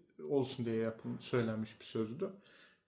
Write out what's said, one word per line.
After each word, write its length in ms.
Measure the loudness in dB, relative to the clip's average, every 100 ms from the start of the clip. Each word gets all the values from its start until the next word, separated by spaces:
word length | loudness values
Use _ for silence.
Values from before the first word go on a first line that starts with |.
| -18 -10
olsun 420 | 2 2 2 0 0
diye 100 | 2
yapım-, 440 | 2 -2 -6 -8
söylenmiş 580 | 0 2 2 0 -4 -8
bir 60 | -4
sözdü. 440 | -2 -2 -2 -6 -6 -20 -20 -20 _